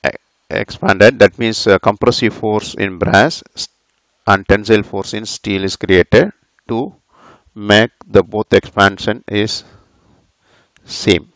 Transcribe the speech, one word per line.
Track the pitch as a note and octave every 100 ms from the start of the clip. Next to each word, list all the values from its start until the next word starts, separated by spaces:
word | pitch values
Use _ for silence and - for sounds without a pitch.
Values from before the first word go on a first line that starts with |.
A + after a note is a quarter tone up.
e-, | - - _ _ _
expanded. | - G#2 - - G2 G#2+ C3+
That | G2+ -
means, | A2+ A2 A2
uh, | F#2+
compressive | A2 G#2 A#2+ A#2 A2
force | - A2 G#2+ -
in | - G2 F2+
brass | F2+ G2 C#3 - _
st-, | - - _ _ _ _ _
and | - G2 F#2+
tensile | G2+ G#2 G#2+
force | G2+ G2 -
in | G#2+ A2
steel | - - G2
is | G2
created | - E2+ F#2 - A2+ G3+ _ _ _ -
to | A#2 D3+ _ _ _ - _ _
make | A2 G#2 G#2 A2+ _ -
the | G2
both | F2+ G#2+ -
expansion | - - - G2 F#2+ - G#2+ -
is | G#2 G#2+ - _ _ _ _ _ _ _ _ _ _ _ _
same. | - - A2+ E2+ -